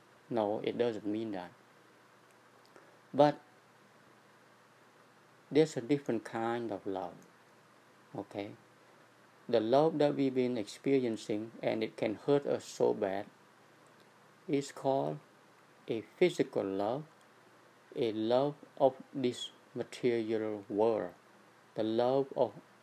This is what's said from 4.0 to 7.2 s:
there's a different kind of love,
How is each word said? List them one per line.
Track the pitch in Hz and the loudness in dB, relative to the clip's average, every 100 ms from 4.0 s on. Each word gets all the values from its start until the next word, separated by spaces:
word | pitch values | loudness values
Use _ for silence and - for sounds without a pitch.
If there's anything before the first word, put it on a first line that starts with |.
| - - _ - - - _ - - _ - _ - _ - | -20 -20 _ -20 -20 -20 _ -20 -20 _ -20 _ -20 _ -2
there's | 147 156 135 | 2 2 0
a | |
different | 117 143 143 113 | -2 -2 0 -4
kind | - 117 113 120 117 | -4 -4 -2 -4 -4
of | 95 | -6
love, | 104 95 87 85 | -6 -6 -8 -12